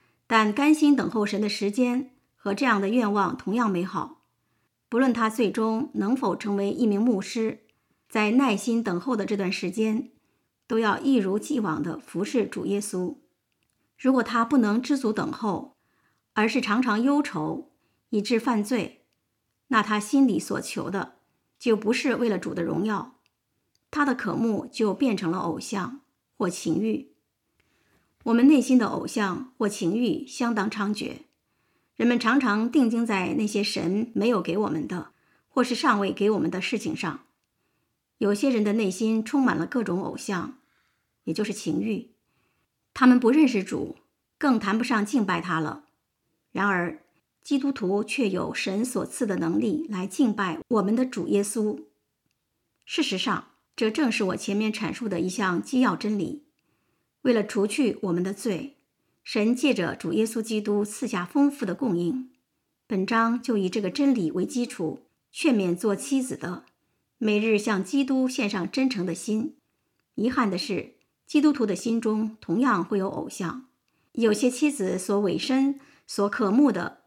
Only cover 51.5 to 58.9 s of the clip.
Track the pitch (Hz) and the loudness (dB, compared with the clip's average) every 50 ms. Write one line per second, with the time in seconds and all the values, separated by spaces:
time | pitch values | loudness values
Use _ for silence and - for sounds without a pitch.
51.5 | - 226 214 214 - 247 - - _ _ _ _ _ _ _ _ _ _ _ _ | -2 -2 -2 -2 -4 -6 -10 -18 _ _ _ _ _ _ _ _ _ _ _ _
52.5 | _ _ _ _ _ _ _ - - - 294 - 196 185 - 247 190 - - - | _ _ _ _ _ _ _ -8 -2 -2 -2 -2 -2 -4 -2 -2 -2 -2 -4 -10
53.5 | _ _ _ _ - - 233 220 220 330 302 233 208 - 214 185 180 - - - | _ _ _ _ -6 -2 0 0 2 2 0 2 2 0 0 0 -2 -2 -4 -2
54.5 | 196 208 220 214 214 - 214 - 196 - 247 214 190 170 180 185 180 - - 185 | -2 0 0 0 -2 -2 -4 -6 -6 -4 -4 -4 -2 -2 -2 -2 -2 -2 0 0
55.5 | 175 302 - - - 254 254 214 180 156 - 208 214 202 165 - - - _ _ | 0 -2 -2 -2 2 2 4 2 2 0 -2 -4 -2 -2 -4 -4 -6 -10 _ _
56.5 | _ _ _ _ _ _ _ _ _ _ _ _ _ _ - 262 233 220 202 208 | _ _ _ _ _ _ _ _ _ _ _ _ _ _ 0 2 2 2 0 -2
57.5 | - 214 196 214 - - 277 214 - - - 185 170 175 180 190 196 - - 240 | -2 -2 -2 -2 0 0 0 0 0 -2 -2 -2 -2 0 -2 -2 -4 -6 -4 -4
58.5 | 190 160 254 277 - _ _ _ | -4 -4 -6 -10 -14 _ _ _